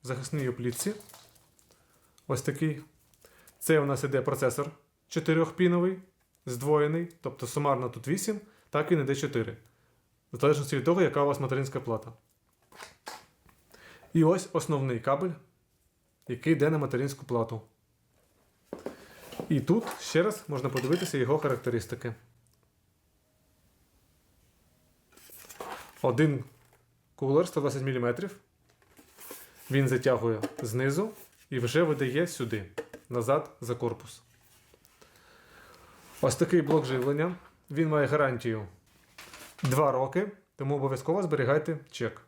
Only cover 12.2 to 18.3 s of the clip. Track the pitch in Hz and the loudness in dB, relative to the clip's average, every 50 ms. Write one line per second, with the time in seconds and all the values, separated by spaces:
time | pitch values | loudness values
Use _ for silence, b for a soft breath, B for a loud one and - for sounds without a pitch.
12.2 | _ _ _ _ _ _ _ _ _ _ - - - - - _ _ - - - | _ _ _ _ _ _ _ _ _ _ -20 -20 -20 -20 -20 _ _ -16 -16 -16
13.2 | - _ _ _ _ - _ _ _ _ B B B B B B B B - 170 | -20 _ _ _ _ -20 _ _ _ _ B B B B B B B B 4 6
14.2 | 160 156 180 185 180 - - 160 156 - 156 139 135 131 123 113 - 135 139 147 | 6 6 6 4 0 -2 -4 -4 -2 0 -2 -2 0 -2 -2 -2 0 0 0 2
15.2 | 180 180 160 - - _ _ _ _ _ _ _ _ _ _ _ _ _ _ _ | 0 -4 -4 -6 -14 _ _ _ _ _ _ _ _ _ _ _ _ _ _ _
16.2 | _ - 123 120 - 160 160 143 143 156 160 151 139 127 131 123 135 143 139 - | _ -10 -10 -4 2 2 4 4 4 2 2 0 0 -2 -2 -2 -2 -2 -6 -10
17.2 | - - 120 117 113 110 117 110 - _ _ _ _ _ _ _ _ _ _ _ | -8 -4 -2 -2 -2 -2 -4 -10 -10 _ _ _ _ _ _ _ _ _ _ _
18.2 | _ _ | _ _